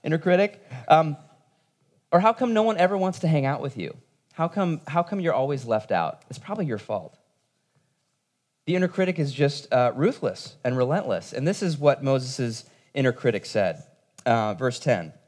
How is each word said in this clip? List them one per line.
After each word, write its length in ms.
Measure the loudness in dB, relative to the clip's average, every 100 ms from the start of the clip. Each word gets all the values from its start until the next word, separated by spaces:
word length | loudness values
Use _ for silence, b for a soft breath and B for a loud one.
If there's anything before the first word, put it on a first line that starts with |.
Inner 140 | -2 -2
critic. 440 | 2 4 2 -2 B -16 4
Um, 260 | 6 6 -4 -12 _ _ _ _ _ _ _ _
or, 80 | 4
"How 140 | 4
come 200 | 2 0
no 100 | 2
one 140 | 2 2
ever 200 | 2 2
wants 220 | -2 -2
to 80 | 0
hang 180 | 2 0
out 160 | -2
with 160 | -6 -6
you? 180 | -10 -10 _ _ _
How 140 | -6 -4
come, 340 | -2 -2 -2 -2
how 160 | -2
come 160 | -2 -2
you're 140 | 0
always 320 | 0 0 -4 -2
left 260 | -2 0
out? 320 | -2 -2 -6 _
It's 100 | -16
probably 260 | -10 -6 -4
your 140 | -6
fault." 380 | -6 -8 -8 _ _ _ _ _ _ _ _ _ _ _ _ _ _ _ -2
The 100 | 0
inner 140 | 0
critic 300 | 0 -2 0
is 120 | -4
just, 400 | 0 0 0 0
uh, 220 | 2 2 2
ruthless 600 | 0 0 -6 -6 -16 -6 -4
and 100 | 0
relentless. 560 | 0 0 -2 -4 -4
And 160 | -4 -2
this 160 | 0
is 140 | -2 2
what 260 | 2 2
Moses' 600 | 0 0 -2 -4 -4 -6 -14 b b
inner 200 | 0 0
critic 320 | 2 0 0 -2
said. 380 | 0 0 -2 -14 _ _ -6 0
Uh, 280 | 2 0 -2
verse 240 | -4 -2
ten. 340 | 0 0 -2 -16